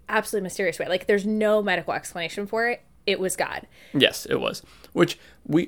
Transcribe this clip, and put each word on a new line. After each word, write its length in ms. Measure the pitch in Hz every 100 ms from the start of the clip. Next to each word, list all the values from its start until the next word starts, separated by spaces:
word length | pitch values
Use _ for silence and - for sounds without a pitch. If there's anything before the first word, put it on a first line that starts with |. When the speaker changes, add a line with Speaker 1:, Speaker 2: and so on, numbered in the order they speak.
| -
Speaker 1:
absolutely 360 | 214 214 214
mysterious 340 | 185 - 190 160
way. 80 | 170
Like, 200 | 185 -
there's 200 | 208 196
no 360 | 214 214 214
medical 320 | 202 175 156
explanation 520 | 104 - 175 165 - 202
for 220 | 220 233
it. 140 | 240 _ _ -
It 120 | 190
was 180 | 185 -
God. 300 | 151 - - - -
Speaker 2:
Yes, 320 | 147 113 - -
it 100 | -
was. 260 | 58 - - - -
Which 260 | - 175 - - - -
we, 200 | 156